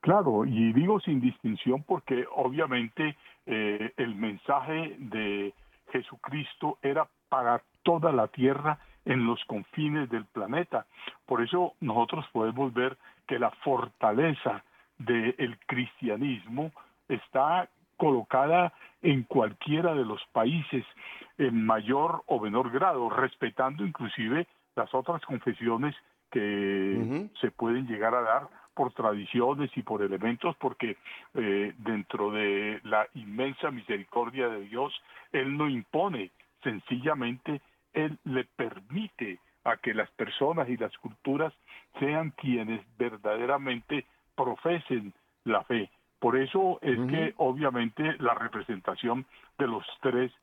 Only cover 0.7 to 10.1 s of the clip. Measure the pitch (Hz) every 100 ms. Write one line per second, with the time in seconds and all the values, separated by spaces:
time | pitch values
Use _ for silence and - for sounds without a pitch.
0.7 | 113 170 208 - 143 123 - 117 104 -
1.7 | 131 151 180 - 123 127 - 127 139 160
2.7 | 123 117 - 156 147 - - - 110 107
3.7 | 104 110 - 123 101 110 98 - 143 139
4.7 | 160 160 - 131 110 107 101 101 - -
5.7 | _ - - - 139 - 143 143 - 151
6.7 | - 143 143 151 _ _ 131 123 120 _
7.7 | _ - 170 160 135 110 - 127 139 147
8.7 | 151 - - - 131 117 117 - 110 98
9.7 | - 151 151 131